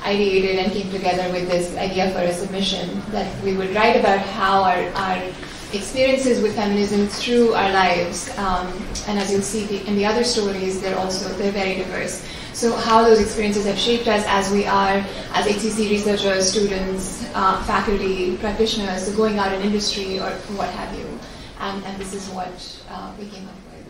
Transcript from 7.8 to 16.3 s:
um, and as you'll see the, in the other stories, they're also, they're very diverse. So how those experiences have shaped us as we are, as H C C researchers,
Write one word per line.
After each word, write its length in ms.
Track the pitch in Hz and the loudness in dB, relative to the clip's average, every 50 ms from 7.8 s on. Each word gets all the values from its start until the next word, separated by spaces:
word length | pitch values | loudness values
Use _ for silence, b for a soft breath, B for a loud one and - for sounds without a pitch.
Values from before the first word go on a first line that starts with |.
| 185 180 175 175 175 175 175 - - - - - | 4 4 4 2 0 -2 -4 -6 -8 -8 -6 -4
um, 300 | 202 190 185 180 180 180 185 - - - - - - - | -2 0 0 0 -2 -4 -6 -8 -8 -6 -8 -8 -4 -2
and 120 | 208 202 | -2 -2
as 120 | 196 190 | 0 2
you'll 100 | 202 196 | 0 0
see 240 | 196 - - 220 202 | 0 0 -2 -4 -2
the, 200 | 202 202 190 - - | -2 -4 -4 -2 0
in 80 | 202 | 0
the 100 | 202 196 | 2 2
other 180 | 214 220 240 233 | 2 2 2 2
stories, 560 | 233 - 226 208 202 190 190 190 190 190 190 | 2 2 0 0 0 0 -2 -2 -2 -2 -2
they're 180 | 196 190 190 190 | -2 -2 -2 -2
also, 300 | 190 185 190 190 196 190 190 | -2 -2 -2 -4 -4 -4 -4
they're 160 | - 208 202 | -2 -2 -2
very 240 | 202 208 190 190 190 | 0 0 -2 -2 -2
diverse. 500 | 190 185 - 185 - - - - - B B B B B B B | -2 -4 -4 -4 -4 -4 -6 -6 -8 B B B B B B B
So 220 | - - 233 226 | -2 0 0 0
how 280 | - - 226 226 226 233 | 0 2 4 6 6 8
those 160 | 233 220 220 | 8 8 8
experiences 460 | 202 202 - 226 214 208 202 208 196 | 6 2 0 0 0 0 0 0 0
have 120 | 202 196 190 | 0 0 0
shaped 300 | - 240 240 226 - 233 | 2 2 2 2 2 2
us 160 | 214 208 208 202 | 2 2 2 2
as 240 | 196 196 196 190 | 2 2 2 2
we 140 | 202 202 202 | 2 2 2
are, 380 | 196 196 196 196 196 196 196 196 B B B B B - | 4 2 2 4 4 2 2 0 B B B B B -2
as 140 | 180 196 214 | 0 2 2
H 100 | 208 202 | 0 0
C 120 | 226 220 | 0 -2
C 200 | 202 220 214 202 | 0 0 2 2
researchers, 600 | 208 202 - 214 202 202 - 196 | 2 2 2 2 0 2 2 2